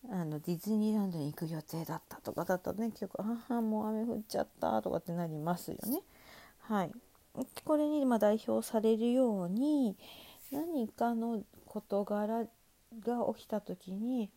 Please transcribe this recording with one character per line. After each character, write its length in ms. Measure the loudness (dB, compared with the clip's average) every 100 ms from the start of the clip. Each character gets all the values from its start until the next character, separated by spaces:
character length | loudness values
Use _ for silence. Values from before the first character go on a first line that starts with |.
| -6
あ 160 | -4
の、 160 | -2 -4
デ 120 | -2
ィ 60 | -4
ズ 120 | 0
ニ 240 | 2 4
ー 20 | 2
ラ 80 |
ン 60 | 0
ド 80 | -2
に 120 | -4
行 60 | -4
く 100 | -4
予 140 | -6
定 240 | -6 -8
だ 120 | -6 -6
っ 60 | -8
た 120 | -12
と 100 | -6
か 120 | -4
だ 140 | 0 0
と 140 | 0
ね、 180 | -2 -4
結 180 | -4 -8
構、 140 | -4
「あ 220 | -4 -4 -2
あ、 120 | -2
も 240 | 0 0
う 40 | 0
雨 160 | -2
降 120 | -2 -4
っ 40 |
ち 160 | -4 -4
ゃ 60 |
っ 20 | -4 -2
た」 220 | 0 2
と 80 | 2
か 60 | -2
っ 40 |
て 100 | -2
な 140 | -4 -2
り 120 | -2
ま 200 | -2 -2
す 140 | -2
よ 60 | -6 -2
ね。 160 | -2 -4 -20 -20 -20 -20 -20
は 240 | -2 0
い。 80 | 0 -4 -20 _ _ -8 -8 -8
こ 120 | 2 4
れ 100 | 4
に、 180 | 4 4
ま 100 | 6
あ、 20 |
代 220 | 6 4 2
表 200 | 0 2
さ 140 | 2
れ 160 | 4 4
る 160 | 4
よ 320 | 4 4 2
う 40 | 0
に、 480 | 2 4 4 4 0 -12 -20 -20 -20 -8
何 380 | -4 -2 0 -2
か 260 | 0 0
の 280 | 2 0 -2 -6 -16 -10
事 380 | -10 -2 0
柄 420 | 0 0 0 0 -2 _ _ _ _ -8
が 340 | -2 0 0
起 100 | -2
き 20 | -2
た 140 | -6
時 320 | -4 -10 -8
に 380 | -4 -2 0 -2